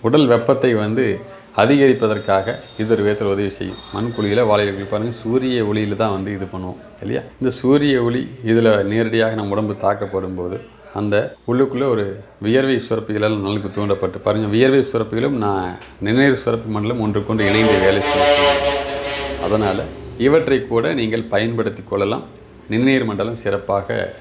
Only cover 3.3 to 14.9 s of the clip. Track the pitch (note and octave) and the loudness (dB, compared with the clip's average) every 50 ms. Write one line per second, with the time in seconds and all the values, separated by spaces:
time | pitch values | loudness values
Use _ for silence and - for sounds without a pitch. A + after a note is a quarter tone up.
3.3 | G2 G2 G2+ G2 F#2+ - G2 F#2 F#2+ - - - - G2+ A2 A#2+ A#2 A2+ G#2+ G2+ | 0 0 -2 -4 -4 -6 -8 -8 -8 -12 -14 -10 -8 -6 -6 -4 -4 -2 -2 0
4.3 | G2+ A2+ B2 A2 G#2 G#2 G#2 G2+ G2 G2 G2 F#2+ - G#2 A2 A#2+ A#2 - - A2+ | 2 2 4 4 4 2 2 0 -2 -4 -6 -4 -4 -4 -4 -4 -6 -6 -4 0
5.3 | A#2 C3 B2+ C3 B2+ A#2+ A2 G#2 G#2 G#2+ G#2+ G#2 G#2+ G2+ A2 A2 G2+ F#2+ F#2+ G2+ | 0 0 0 0 0 0 0 0 0 -2 -2 -2 -2 -2 -2 -2 -2 -2 -4 -6
6.3 | G#2 F#2+ F#2+ F#2 - F#2 F#2 F2+ F2 - - - - - - - A#2+ C2 - - | -6 -6 -8 -8 -8 -8 -8 -8 -10 -12 -16 -20 -18 -12 -10 -6 -6 -6 -6 -8
7.3 | - - C3 B2+ B2 - - B2+ C#3 C#3+ D3 D3 C3+ B2 A#2+ A#2 A#2+ B2+ B2+ A2+ | -10 -4 -4 -4 -4 0 2 4 4 4 4 2 2 2 2 0 0 -2 -4 -6
8.3 | - - B2 A2+ A2+ A#2 A#2 A2+ G#2+ G#2 G2 G2 G#2 A2+ A#2 A2+ A2 A2+ A2 A2+ | -10 -8 0 2 2 4 6 6 4 4 2 0 0 0 0 2 2 2 2 2
9.3 | A2 A2 G#2 G2+ G2 G#2 G#2+ G#2 G2+ G2 - G2 G#2 G#2 G2+ F#2+ F#2+ F#2+ F#2 F#2 | 0 -2 -4 -2 -2 -2 -2 -2 -4 0 0 0 0 0 -2 -4 -4 -4 -4 -4
10.3 | F#2 F2+ F2 F2 F#2 - - - - - - - - G2+ G#2 G#2 G2+ G#2 B2 - | -6 -6 -6 -8 -8 -10 -12 -16 -20 -20 -20 -12 -8 -4 -2 0 0 0 0 -2
11.3 | - _ _ - A#2+ B2+ C3+ C3 - B2 C3+ C3+ A#2+ A2 G2+ G2 G2 G#2 G#2 - | -8 _ _ -2 2 2 2 0 0 -2 -2 0 0 0 -2 -4 -6 -10 -14 -20
12.3 | - - G2+ G#2+ A#2 C3 C3 C3+ C3 A#2 - - A#2+ A2 A2 - G#2+ G#2 G#2 G#2+ | -16 -6 -2 0 2 2 2 2 0 0 0 -2 -4 -4 -4 -4 -2 0 0 0
13.3 | G#2+ G#2 G2 G2 G#2 G#2 G2 G2 F#2+ G2+ G#2 G#2 G2 F#2+ - F#2 - - - G#2+ | 0 0 -2 -2 -2 -2 -4 -6 -4 -4 0 0 0 0 0 -4 -6 -2 -2 0
14.3 | G#2 G#2+ A2 G#2 G2+ A2+ B2+ C3 C3+ C#3 B2+ C3 | 0 0 0 0 2 4 4 6 4 4 2 2